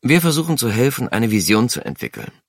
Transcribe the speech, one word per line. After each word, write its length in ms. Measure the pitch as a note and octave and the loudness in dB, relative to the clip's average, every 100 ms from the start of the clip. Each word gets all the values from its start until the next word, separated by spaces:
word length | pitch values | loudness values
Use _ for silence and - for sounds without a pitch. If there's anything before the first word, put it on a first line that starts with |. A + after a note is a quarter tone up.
Wir 180 | B2+ E3 | 4 2
versuchen 380 | E3 D3+ E3 D#3 | 4 0 -2 -2
zu 100 | A#2 | 0
helfen, 380 | G#2+ C3 C3+ - | 2 0 0 -4
eine 220 | G#2 A2+ | -2 0
Vision 380 | G#2+ E2+ G#2+ A#2+ | 0 2 2 2
zu 160 | - | -2
entwickeln. 480 | - - - - - _ | -8 -10 -12 -12 -16 _